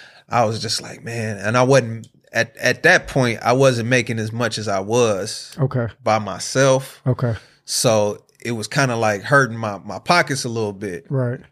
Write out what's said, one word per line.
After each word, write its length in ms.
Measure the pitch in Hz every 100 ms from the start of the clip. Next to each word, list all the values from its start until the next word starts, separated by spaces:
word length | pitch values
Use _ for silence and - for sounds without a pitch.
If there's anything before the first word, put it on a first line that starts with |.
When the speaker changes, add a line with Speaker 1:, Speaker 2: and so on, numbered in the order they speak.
| - - _
Speaker 1:
I 160 | 117
was 160 | 110 113
just 200 | 107 -
like, 220 | - -
"Man," 320 | 113 120 110 101
and 180 | 101 123
I 60 |
wasn't, 460 | 127 135 117 113 110 _ _
at, 240 | 113 113 -
at 260 | 123 123
that 220 | 160 180 -
point, 340 | 143 120 107
I 100 | 113
wasn't 360 | 131 135 117 113
making 300 | 127 113 113
as 140 | 110
much 260 | 113 117 113
as 80 | 107
I 140 | 98
was 720 | 98 120 117 95 107 - - -
Speaker 2:
Okay. 280 | 135 127 113 -
Speaker 1:
by 160 | 113 110
myself. 840 | 101 90 - 131 135 131 135 - 135
Speaker 2:
Okay. 280 | 120 120 107 - _
Speaker 1:
So 600 | - - 127 110 104 - _ _
it 80 | 113
was 140 | 117 107
kinda, 300 | 143 135 117
like, 260 | 110 101
hurting 340 | 107 139 127 113
my, 220 | 110 98
my 200 | 101 90
pockets 440 | - 175 156 135
a 40 | 123
little 240 | 113 104
bit. 340 | 95 101 85 -
Speaker 2:
Right. 300 | 135 123 127 -